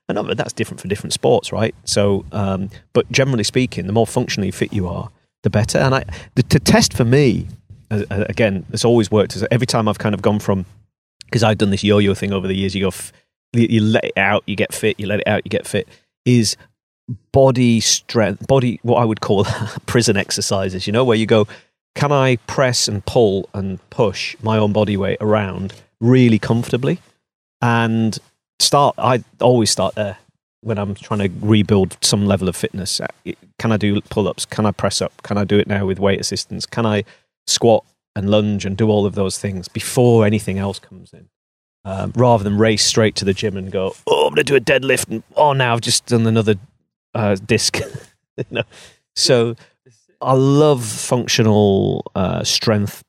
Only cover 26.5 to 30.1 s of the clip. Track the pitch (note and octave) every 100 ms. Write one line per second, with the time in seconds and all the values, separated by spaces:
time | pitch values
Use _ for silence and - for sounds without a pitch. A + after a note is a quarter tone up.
26.5 | A#2 B2 B2 C#3 F3 _ _ _ _ _
27.5 | - A#2+ A#2 A2+ A2+ A2 - _ _ _
28.5 | - - C#3+ C#3+ - A#2+ B2+ - - A#2+
29.5 | B2 G#2 - F#2+ - G#2